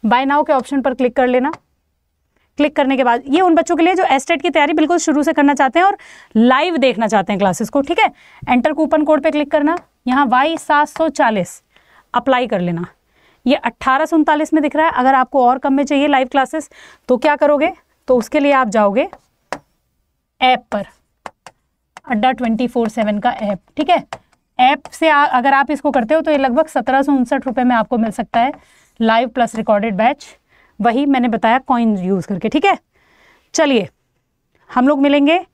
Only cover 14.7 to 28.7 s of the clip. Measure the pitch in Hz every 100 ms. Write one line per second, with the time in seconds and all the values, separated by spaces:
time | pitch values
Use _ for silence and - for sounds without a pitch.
14.7 | 302 320 285 254 269 254 277 247 262 285
15.7 | 269 277 285 294 277 254 277 262 320 -
16.7 | - - - - 254 311 294 294 294 320
17.7 | 381 _ _ - 254 220 302 285 277 247
18.7 | 220 208 202 359 - _ _ _ - _
19.7 | _ _ _ _ _ _ _ 254 247 _
20.7 | 208 196 _ _ _ - _ - _ _
21.7 | _ _ - - 233 254 262 247 226 247
22.7 | 247 226 226 214 208 240 - 208 196 _
23.7 | - 302 339 - - _ _ _ - 254
24.7 | 285 - - 320 294 294 254 254 277 277
25.7 | 294 302 269 220 311 320 294 269 240 311
26.7 | 285 233 269 277 277 247 277 269 233 254
27.7 | 240 220 240 220 208 226 233 247 302 _